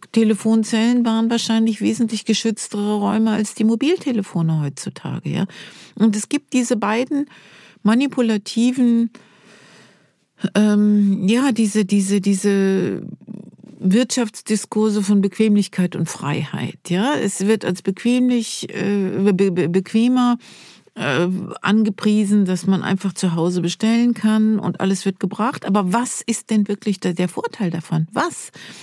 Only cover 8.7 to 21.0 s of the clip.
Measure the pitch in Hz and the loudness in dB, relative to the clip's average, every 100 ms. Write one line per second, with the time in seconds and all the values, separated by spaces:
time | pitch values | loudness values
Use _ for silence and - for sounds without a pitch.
8.7 | 254 240 233 233 - - _ - - - | 2 2 2 0 -4 -20 _ -20 -20 -20
9.7 | - - _ _ _ _ _ 185 202 214 | -20 -20 _ _ _ _ _ -4 2 2
10.7 | 208 208 208 202 196 185 233 277 220 214 | 4 4 4 2 2 2 2 2 2 0
11.7 | 214 196 202 190 202 196 190 202 196 196 | 0 2 2 2 0 0 0 2 2 2
12.7 | 190 143 82 - - - - - - - | 2 0 -4 -10 -16 -16 -18 -18 -20 -20
13.7 | - 185 208 254 - 226 - - 214 - | -4 2 2 2 0 -2 -4 -4 -4 -2
14.7 | 214 220 208 196 202 190 - 220 208 190 | 0 2 2 2 2 2 2 2 4 2
15.7 | - 180 - 165 - 143 147 143 - - | 0 -2 -2 -6 -4 -4 -4 -4 -6 -6
16.7 | - - 180 240 302 202 - 196 220 - | -8 -4 -2 0 0 -2 -2 0 0 0
17.7 | 180 - 190 233 247 254 247 220 - - | -4 -4 -2 0 2 2 0 -2 -8 -8
18.7 | 202 196 202 196 120 202 185 196 175 165 | -4 -2 0 -2 0 2 4 2 2 0
19.7 | 180 190 220 240 254 247 240 - - - | 0 0 2 2 2 2 0 -4 -20 -20
20.7 | - _ 226 | -20 _ -6